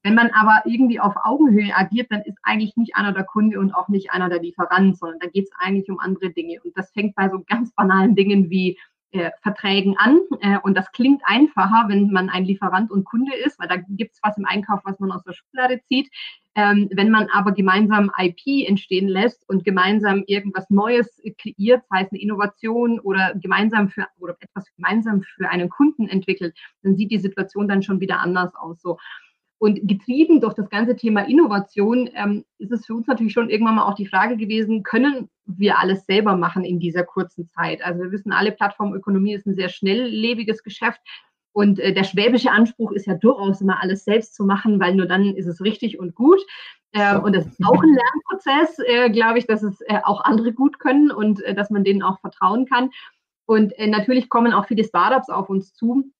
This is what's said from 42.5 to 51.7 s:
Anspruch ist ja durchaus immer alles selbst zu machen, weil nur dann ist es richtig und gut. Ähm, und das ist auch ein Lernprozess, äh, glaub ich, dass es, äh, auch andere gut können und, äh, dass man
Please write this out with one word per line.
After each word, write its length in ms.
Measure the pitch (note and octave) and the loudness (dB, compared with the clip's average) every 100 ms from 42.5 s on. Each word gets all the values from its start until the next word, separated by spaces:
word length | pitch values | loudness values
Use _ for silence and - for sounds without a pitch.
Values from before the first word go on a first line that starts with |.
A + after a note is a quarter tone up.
Anspruch 420 | G#3 A3+ - A3 | 2 2 0 -6
ist 120 | G3+ G3 | -6 -4
ja 100 | F3 | 2
durchaus 440 | A3 C4+ G3 G3 | 2 2 -2 0
immer 240 | F#3+ F#3 | 0 0
alles 220 | F#3 G3+ - | -4 -4 0
selbst 280 | A3 A3 | 0 -2
zu 120 | - G3 | -4 0
machen, 340 | G3 A3 G3+ | 0 2 2
weil 160 | F#3 F#3+ | 2 2
nur 120 | F3 | 2
dann 280 | F#3 G3+ F#3+ | 0 0 -2
ist 120 | F3 | -8
es 140 | E3+ | -4
richtig 380 | G3 G#3+ A3+ - | -6 -4 -8 -8
und 160 | F3+ - | -12 0
gut. 240 | C4+ G4 - - - - _ | 4 4 4 -18 -20 -20 _
Ähm, 280 | G#3 G3+ G3 | -2 2 2
und 140 | G3+ F#3+ | 2 0
das 100 | D#3 | -2
ist 140 | - F3+ | -2 2
auch 180 | - | 6
ein 100 | D#4+ | 6
Lernprozess, 840 | C4+ A#3+ D4+ - G4 D#4 C#4 D#4+ - B3 | 6 2 -2 -8 -8 -2 0 0 -2 0
äh, 220 | A#3+ B3 | 2 2
glaub 260 | G#3+ A3+ A#3 | 2 2 2
ich, 100 | A#3+ | 0
dass 160 | G#3+ | -2
es, 200 | G#3 - | -2 -8
äh, 180 | - G#3 - | -4 -2 0
auch 180 | G#3 | 0
andere 300 | - A3 A#3 | 2 2 0
gut 260 | A3+ C#4 - | 0 0 0
können 320 | C#4+ C#4 D4 | 2 4 4
und, 320 | G#3 G#3+ G3+ | 4 -2 0
äh, 100 | - | -4
dass 160 | G3 | -4
man 140 | G3+ | -2